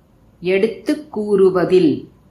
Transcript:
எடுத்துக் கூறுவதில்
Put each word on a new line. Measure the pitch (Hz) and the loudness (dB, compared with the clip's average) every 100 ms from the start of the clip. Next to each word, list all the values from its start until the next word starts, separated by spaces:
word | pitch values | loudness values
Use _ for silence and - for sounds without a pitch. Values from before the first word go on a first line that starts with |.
| _ _ _ _ | _ _ _ _
எடுத்துக் | 175 190 220 - - 294 - | -4 -2 -2 -4 -6 -6 -8
கூறுவதில் | 214 208 196 190 175 165 185 156 117 - _ _ | -8 -2 2 2 2 2 2 2 0 -8 _ _